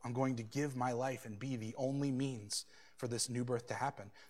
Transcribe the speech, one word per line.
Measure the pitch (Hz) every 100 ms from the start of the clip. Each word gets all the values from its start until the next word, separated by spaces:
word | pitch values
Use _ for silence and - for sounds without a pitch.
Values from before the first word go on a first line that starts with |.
I'm | 120
going | 123 131 120
to |
give | 110 139 147 131
my | 123
life | 120 131 120 113
and | 104
be | 135 123
the | 110 -
only | 131 139 143
means | 127 135 117 104 - - - - -
for | 123
this | 117 -
new | 123 123
birth | 120 -
to | 104
happen." | 135 - 101 - -